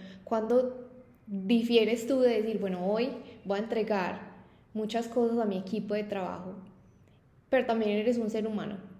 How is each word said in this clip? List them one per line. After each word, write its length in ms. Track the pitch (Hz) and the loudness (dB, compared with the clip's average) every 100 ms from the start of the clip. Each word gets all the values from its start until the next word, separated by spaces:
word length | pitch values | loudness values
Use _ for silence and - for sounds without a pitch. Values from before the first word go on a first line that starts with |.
| - - | -14 -14
¿cuándo 680 | - 226 220 247 247 - - - - - - | -4 -2 2 2 2 -2 -14 -18 -20 -20 -8
difieres 800 | 196 190 233 233 233 220 233 - | -4 2 4 6 4 4 2 2
tú 120 | 262 | 4
de 200 | 247 220 | 4 4
decir, 180 | 220 202 | 0 0
"Bueno, 260 | 196 180 185 | -2 -2 0
hoy 240 | 214 262 - - - 190 | 0 0 -4 -12 -10 -4
voy 140 | 196 | -2
a 40 | |
entregar 680 | 226 233 214 202 180 185 - - - - - | 0 0 0 0 -2 -6 -12 -18 -20 -20 -10
muchas 340 | 214 220 233 233 | -6 -2 -2 0
cosas 300 | 247 233 233 | 2 2 2
a 60 | 214 | 0
mi 120 | 185 | 0
equipo 360 | - 214 - | -2 -4 -2
de 100 | 208 | -2
trabajo", 520 | 208 196 180 180 185 - - - - - - - _ _ - | -2 -4 -4 -6 -10 -12 -16 -20 -20 -20 -20 -20 _ _ 0
pero 160 | 254 240 | 0 2
también 260 | 226 208 | 0 2
eres 260 | 208 220 240 | 2 2 2
un 120 | 214 | 0
ser 180 | 220 220 | -2 -2
humano, 300 | 202 165 196 - | -4 -6 -8 -14